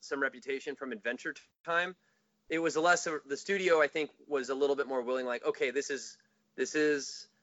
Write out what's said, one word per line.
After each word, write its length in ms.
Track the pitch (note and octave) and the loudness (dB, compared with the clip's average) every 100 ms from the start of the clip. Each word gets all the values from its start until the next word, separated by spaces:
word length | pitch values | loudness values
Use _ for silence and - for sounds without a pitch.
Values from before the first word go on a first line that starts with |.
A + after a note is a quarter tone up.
some 200 | - C#3 | -6 -2
reputation 560 | C3+ B2+ B2+ C3+ D3 C3+ | -2 -4 -6 -6 -6 -8
from 160 | C3 | -8
Adventure 420 | A2 A#2 B2 D#3+ - - _ | -6 -4 -6 -8 -12 -16 _
Time, 320 | E3 E3+ F3+ F3+ _ _ _ _ - | -2 0 0 -6 _ _ _ _ -4
it 80 | D#3+ | 0
was 180 | E3 D3+ | 0 4
less 300 | E3+ F3 E3+ | 4 4 2
of, 160 | D3+ C#3 | -6 -6
the 120 | C#3 | -6
studio, 420 | - G3 F#3 D#3+ | -2 0 4 6
I 60 | C#3+ | 4
think, 240 | D#3+ C#3 - - | 2 -4 -6 -4
was 240 | C#3+ B2 | -2 0
a 40 | |
little 220 | C3+ C#3 C#3 | 2 2 2
bit 100 | C3 | 0
more 140 | C3 | -2
willing, 240 | A#2+ B2+ | 0 -2
like, 220 | B2+ A#2+ D3+ | -2 -2 -2
"Okay, 240 | D3 C3+ | 0 0
this 180 | C3 C3+ | 0 -2
is, 300 | C3+ - - _ _ _ | -6 -8 -18 _ _ _
this 200 | - B2+ | -4 -2
is 540 | D3+ D3+ C#3+ C3 - - _ | 2 4 2 -2 -12 -16 _